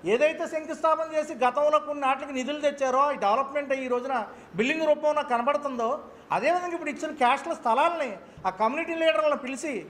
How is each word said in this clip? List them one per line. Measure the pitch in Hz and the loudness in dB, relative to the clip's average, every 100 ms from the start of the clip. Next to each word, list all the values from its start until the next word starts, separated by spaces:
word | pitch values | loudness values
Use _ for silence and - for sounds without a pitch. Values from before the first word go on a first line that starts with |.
| 165 | 2
ఏదైతే | 233 302 311 320 | 4 4 2 -4
శంకుస్థాపన | 320 311 320 320 311 320 311 | -4 -6 0 2 2 0 -2
చేసి | 302 | -4
గతంలో | 277 247 254 294 302 | 2 2 4 4 4
కొన్ని | 302 294 | 0 -2
నాటికి | 269 269 294 | 0 0 -2
నిధులు | 262 247 294 | -6 -4 0
తెచ్చారో, | 294 285 269 262 285 | -2 0 0 4 2
ఈ | 269 | 2
డెవలప్‌మెంట్ | 202 226 269 294 277 | 2 2 0 -4 -2
ఈ | 269 254 | -4 -2
రోజున | 247 262 254 208 - - 165 | -2 -2 -4 -4 -12 -14 -2
బిల్డింగ్ | 247 320 311 | 0 2 2
రూపంలో | 294 302 302 | 2 2 0
కనబడుతుందో, | 285 240 240 285 285 247 226 294 - - - | 0 0 2 0 -2 -2 -2 -2 -8 -20 -4
అదేవిధంగా | 160 262 349 349 | 0 2 0 -2
ఇప్పుడు | 339 302 | -4 -6
ఇచ్చిన | 269 311 | -6 -8
క్యాస్ట్‌ల | - 240 262 294 | 0 2 2 -2
స్థలాలని | 320 240 233 330 339 269 190 - - 185 | -4 0 2 2 0 -6 -8 -16 -6 -6
ఆ | |
కమ్యూనిటీ | 185 226 285 330 | 0 0 0 -4
లీడర్లను | 330 320 311 302 294 | 0 2 4 2 0
పిలిచి, | 247 269 320 233 | -4 -6 -6 -6